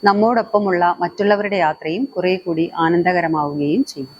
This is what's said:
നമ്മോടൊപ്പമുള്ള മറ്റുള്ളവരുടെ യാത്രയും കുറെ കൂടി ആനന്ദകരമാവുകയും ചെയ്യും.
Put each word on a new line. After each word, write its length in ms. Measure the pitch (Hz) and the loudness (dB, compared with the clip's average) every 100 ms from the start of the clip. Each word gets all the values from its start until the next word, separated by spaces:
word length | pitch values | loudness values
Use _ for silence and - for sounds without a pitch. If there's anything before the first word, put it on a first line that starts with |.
നമ്മോടൊപ്പമുള്ള 920 | 208 202 214 240 214 208 202 175 175 175 | 2 2 2 2 0 0 0 0 0 0
മറ്റുള്ളവരുടെ 560 | 175 - 202 208 208 196 | -4 -2 0 2 0 0
യാത്രയും 500 | 160 156 - 175 269 | 0 -2 -6 -4 -4
കുറെ 300 | - 180 185 | -2 -2 -2
കൂടി 300 | 185 165 170 - | -2 -2 -2 0
ആനന്ദകരമാവുകയും 1080 | 165 175 175 180 165 160 147 147 147 180 | 2 2 2 0 0 -2 -2 -2 0 0
ചെയ്യും. 320 | 277 - 135 - | -2 -6 -14 -16